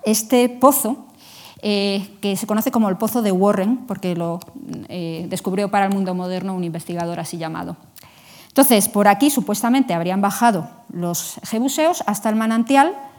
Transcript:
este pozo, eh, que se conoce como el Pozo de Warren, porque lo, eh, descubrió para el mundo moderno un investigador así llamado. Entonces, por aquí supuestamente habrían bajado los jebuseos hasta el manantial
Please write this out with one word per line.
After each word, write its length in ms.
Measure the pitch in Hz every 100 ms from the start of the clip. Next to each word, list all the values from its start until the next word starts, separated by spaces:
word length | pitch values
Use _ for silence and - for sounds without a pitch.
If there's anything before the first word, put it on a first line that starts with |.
este 460 | - 220 - 247 240
pozo, 560 | 247 262 - 214 277 - - - - - -
eh, 560 | 208 208 202 196 196 -
que 140 | 202 190
se 100 | 214
conoce 260 | 214 220
como 160 | 254 214
el 100 | 190
Pozo 260 | 214 240
de 80 | 214
Warren, 460 | 185 196 202 196 247 -
porque 280 | 196 180 170
lo, 240 | 170 170 - - - - -
eh, 360 | 180 165 165 170
descubrió 440 | 185 - 190 202
para 140 | 202 196
el 60 |
mundo 220 | 196 190
moderno 400 | 185 180 185 190
un 100 | 185
investigador 560 | 170 165 - 170 170 170
así 180 | 165 170
llamado. 400 | 160 160 170 170 - - - - - - -
Entonces, 400 | - 277 220 196
por 200 | 202 208
aquí 240 | 202 285
supuestamente 640 | 285 202 208 233 262 254 170
habrían 260 | 170 190
bajado 480 | 196 196 240 185 156 - _
los 480 | 170 175 170 - - -
jebuseos 560 | 220 262 294 311 349 -
hasta 240 | 208 226
el 60 | 214
manantial 600 | 220 226 233 277 302 403 -